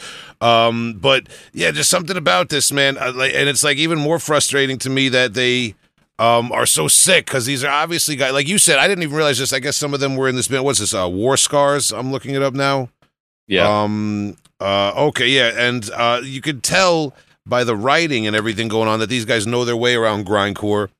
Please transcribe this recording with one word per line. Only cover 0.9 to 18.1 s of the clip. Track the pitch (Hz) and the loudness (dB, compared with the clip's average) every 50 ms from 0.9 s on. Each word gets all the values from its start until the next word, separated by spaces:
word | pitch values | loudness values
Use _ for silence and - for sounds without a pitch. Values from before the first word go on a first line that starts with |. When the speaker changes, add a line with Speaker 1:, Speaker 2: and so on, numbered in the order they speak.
| 113 | -6
Speaker 1:
but | 95 85 135 135 127 - - - - - - - | -2 0 2 2 2 0 -6 -14 -20 -20 -14 -6
yeah, | - 170 165 | -4 -2 -2
just | 151 151 147 - | -2 0 0 0
something | - 180 175 156 190 | 0 0 -2 -4 -6
about | 180 147 180 180 180 180 - | -4 0 0 0 0 0 0
this, | 156 139 - - 143 | -2 -2 -2 0 0
man. | 143 139 139 139 | 2 2 0 0
Uh, | - 135 127 127 | -2 -4 -4 -2
like, | 127 131 135 135 | -2 -2 0 0
and | 135 139 | 0 0
it's, | 143 135 117 147 | 0 0 0 0
like, | 147 143 | 0 0
even | 135 156 165 165 156 | 0 0 0 0 0
more | 147 147 165 165 | 0 0 -2 -2
frustrating | - - 156 143 - - 131 139 139 131 131 117 | 0 0 0 0 0 0 0 0 0 0 -2 -4
to | - 131 | -4 -2
me | 135 135 135 131 | 0 0 2 2
that | 120 127 127 120 101 | 2 2 2 0 0
they, | 127 123 127 123 123 123 110 92 _ _ _ _ _ _ _ _ | 0 0 2 2 0 -2 -4 -8 _ _ _ _ _ _ _ _
um, | - 110 117 120 117 117 123 | 0 2 4 4 4 2 0
are | - 117 123 | 0 0 0
so | - - 156 156 143 | 2 0 0 0 2
sick, | - - - 185 185 160 - | 2 4 4 4 4 2 2
'cause | - - 135 113 | 0 -2 -2 -2
these | 127 143 127 131 | -2 -4 -2 -2
are | 143 | -2
obviously | 143 147 160 165 170 156 - - 151 | 0 -2 -2 -2 -2 -4 -4 -4 -2
guys, | 123 139 127 135 | -2 -2 0 0
like | 143 143 | 0 0
you | 151 196 | 0 0
said, | 202 - - 151 135 | 2 2 4 4 4
I | 143 | 4
didn't | 185 202 175 170 | 2 2 0 -2
even | 147 143 | -2 -2
realize | 156 156 147 131 | 0 2 2 0
this. | 120 139 120 135 | 0 -2 -2 -2
I | 135 | -2
guess | 127 147 135 | -2 -4 -4
some | - 151 143 143 | -4 -2 -2 -2
of | 135 | -2
them | 139 139 135 | -2 -2 0
were | 131 135 | 0 0
in | 131 127 | 0 0
this | 127 110 - | -2 -2 -2
band. | 131 135 131 | -2 0 0
What's | 143 123 104 | 0 0 0
this? | 104 95 - | -2 -2 -2
Uh, | 101 92 | -2 -2
War | 90 90 95 110 135 139 | -2 -2 0 0 2 2
Scars. | - - - 147 143 143 143 143 143 123 - 110 | 2 2 2 2 2 2 2 2 0 -2 -4 -4
I'm | 104 123 131 | -4 -6 -6
looking | 135 127 - 135 139 | -6 -6 -6 -4 -2
it | 139 | -2
up | 139 139 123 | -2 -2 -2
now. | 139 139 139 139 135 127 120 _ _ _ _ _ _ _ _ _ _ _ | -2 0 0 0 -2 -4 -6 _ _ _ _ _ _ _ _ _ _ _
Speaker 2:
Yeah. | - 98 90 85 104 104 104 104 | 0 2 2 4 4 2 2 0
Speaker 1:
Um, | 104 104 107 107 104 104 104 101 101 87 - _ _ _ - | 0 -2 -2 -2 -4 -4 -4 -4 -6 -8 -14 _ _ _ -6
uh, | 98 98 98 101 101 101 101 - 143 | -2 0 0 2 0 0 0 0 0
okay, | 151 - 143 123 120 | 0 2 2 2 2
yeah, | 135 135 120 117 107 | 4 4 4 2 2
and, | 117 123 123 123 123 104 107 | 0 0 0 0 -2 -6 -6
uh, | - - 120 120 120 123 | -4 -2 0 0 0 -2
you | 127 135 131 135 | -4 -8 -10 -8
could | - 156 147 120 - | -6 -6 -6 -4 -4
tell | - 170 185 190 180 170 160 151 135 - _ _ _ _ _ - | -2 0 2 2 4 2 2 0 -4 -8 _ _ _ _ _ -6
by | 101 123 123 123 | -2 0 0 2
the | 117 113 | 0 0
writing | 101 107 131 143 165 170 156 | 0 2 2 2 2 2 0